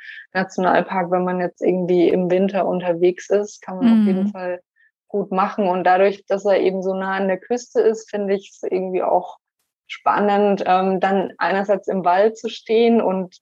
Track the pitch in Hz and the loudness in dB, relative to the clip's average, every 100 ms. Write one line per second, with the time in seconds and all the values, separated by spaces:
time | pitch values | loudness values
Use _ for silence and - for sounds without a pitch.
0 | - - - 185 185 - 180 170 185 185 | -16 -20 -8 -6 -4 -2 2 2 0 -4
1 | 175 180 180 180 180 - - 185 175 180 | -2 0 0 -2 -4 -2 -2 0 2 2
2 | 170 185 175 185 196 190 170 180 180 170 | 4 2 2 0 0 0 -2 -2 -2 0
3 | 180 180 - 202 208 - - 185 233 220 | 0 0 -2 -2 -2 -10 -14 0 2 4
4 | 208 185 202 190 180 180 _ _ _ _ | 4 0 -2 -4 -8 -8 _ _ _ _
5 | _ 202 196 190 208 - 185 185 180 185 | _ -6 -2 -2 -2 0 0 2 2 4
6 | 196 196 - 196 202 185 190 190 185 190 | 4 0 -4 -2 0 2 2 -2 -4 -4
7 | 190 190 196 185 - 240 - 240 220 220 | -4 -2 -2 -4 -4 -6 -4 0 0 0
8 | - 208 196 196 196 - - 185 185 185 | -6 -6 -2 -4 -6 -12 -6 -4 -2 -2
9 | - 175 - - _ _ _ _ - - | 0 0 -2 -14 _ _ _ _ -20 -6
10 | 233 214 202 202 208 196 180 185 190 190 | -2 0 2 2 2 0 0 0 0 0
11 | 190 196 - - 175 196 202 196 - 196 | 0 0 -2 -4 -2 -2 -2 -2 -2 -2
12 | 175 185 220 226 220 - - 226 233 226 | 2 4 2 0 -10 -10 -2 2 4 2
13 | 185 190 180 - | 2 -2 -6 -12